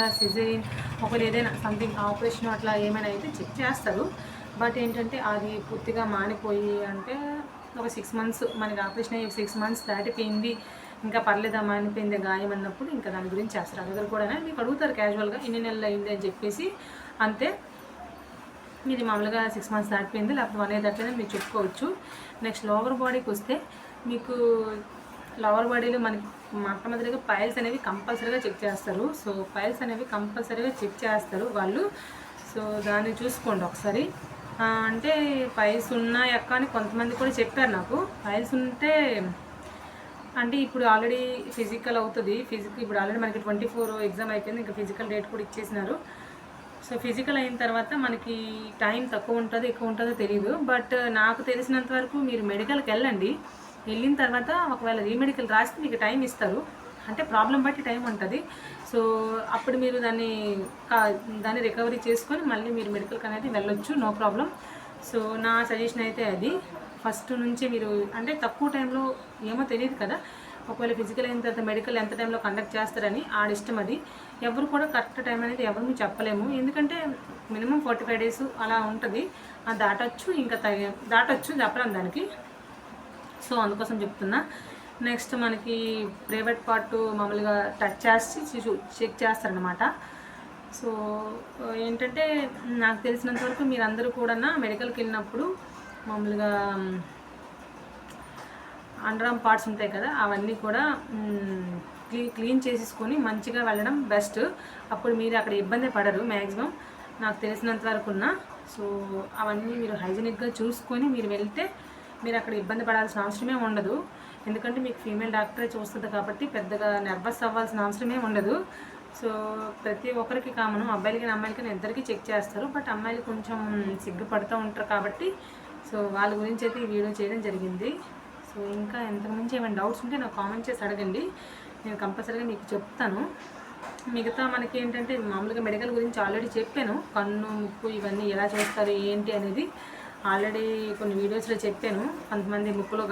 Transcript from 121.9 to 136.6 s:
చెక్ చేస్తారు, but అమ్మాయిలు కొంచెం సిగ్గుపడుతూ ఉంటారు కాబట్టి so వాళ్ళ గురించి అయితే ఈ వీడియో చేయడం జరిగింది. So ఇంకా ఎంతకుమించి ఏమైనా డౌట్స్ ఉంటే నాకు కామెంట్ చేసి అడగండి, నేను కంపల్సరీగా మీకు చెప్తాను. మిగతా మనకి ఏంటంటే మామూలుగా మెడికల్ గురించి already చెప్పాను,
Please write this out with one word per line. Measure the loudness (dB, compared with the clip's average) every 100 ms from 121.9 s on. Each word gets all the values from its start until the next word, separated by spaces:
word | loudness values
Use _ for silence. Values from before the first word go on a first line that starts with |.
| -2 -2
చెక్ | -4 0
చేస్తారు, | 0 0 -2 -2 -2
but | -2 -2
అమ్మాయిలు | -2 -2 -4
కొంచెం | -6 -4 -4 0 0 0 -2 -6
సిగ్గుపడుతూ | -6 0 0 2 0 -2
ఉంటారు | -4 0
కాబట్టి | 2 0 -2 -2 -2 -8 -16 -16 -16 -6
so | -2 0 2
వాళ్ళ | 2 2
గురించి | 0 0 0
అయితే | 0 0
ఈ |
వీడియో | 2 0 0
చేయడం | -2 0 -2
జరిగింది. | -2 -2 -2 -4 -4 -8 -14 -16 -16 -12
So | -8 -4 -4
ఇంకా | -4 -4 -4
ఎంతకుమించి | -4 -4 -4 -2 0
ఏమైనా | 0 0
డౌట్స్ | 0 0 -4
ఉంటే | -4
నాకు | -4 -4
కామెంట్ | -4 -4 -4
చేసి | -4 -2
అడగండి, | -2 -2 -2 -2 -6 -14 -16 -16 -10
నేను | -8 -4
కంపల్సరీగా | -4 -4 -4 -4 -4
మీకు | -4 -4
చెప్తాను. | -4 -4 -2 0 0 -4 -6 -14 -14 -16 -12 -12 -10 -4 -2
మిగతా | 0 0 0 0
మనకి | -2 -2
ఏంటంటే | -2 -2 -2 -2 0
మామూలుగా | -2 -2 0 0
మెడికల్ | 0 0 0
గురించి | 2 2 2
already | 2 0
చెప్పాను, | 0